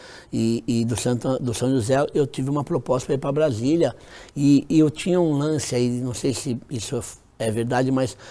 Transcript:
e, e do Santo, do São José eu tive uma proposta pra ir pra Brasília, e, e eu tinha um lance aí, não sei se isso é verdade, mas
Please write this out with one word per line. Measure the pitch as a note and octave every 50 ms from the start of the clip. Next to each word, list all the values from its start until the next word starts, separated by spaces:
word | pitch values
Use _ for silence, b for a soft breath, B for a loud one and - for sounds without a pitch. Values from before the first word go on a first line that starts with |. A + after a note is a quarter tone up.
| B B B B B B
e, | - A#2 A2+ A2+ A#2 A#2 -
e | - A#2+ A#2 A#2
do | A#2 A#2 -
Santo, | - B2+ B2 A#2+ - C#3 C4 -
do | C#3 A#2+ A2
São | - B2 B2+
José | C3+ C3 G2+ A#2 C3 C3+ - -
eu | - D#3 C#3+
tive | - - - C3 C3+
uma | C#3+ D3 C3+
proposta | - F3 C#3 - - C3 B2+ -
pra | - D3
ir | C3
pra | - C#3+
Brasília, | C#3 C#3+ D#3 D3+ A#2+ G#2 A#2+ C3+ D#3+ E3+ D#3+ B2 - B B B B B B B B
e, | D3 C#3+ C#3+ C#3+ C3+ - -
e | E3 D#3
eu | D#3 D3+
tinha | D3+ - - F#3+ F3 F3+
um | F3 D#3+ D3 C#3
lance | C#3+ D#3 D#3 C#3+ - - C3
aí, | B2 B2 B2
não | A#2+ B2 B2+ B2+
sei | A#2 - - C#3+ B2+
se | - - C#3 A#2 C3 - -
isso | C#3+ A#2 - - C3 A#2 G#2 - - - - _ _ -
é | A#2+ A2+
verdade, | G#2+ A#2 A#2 A#2+ B2+ B2+ C3 C3
mas | C3 C3 C3 B2 - B B B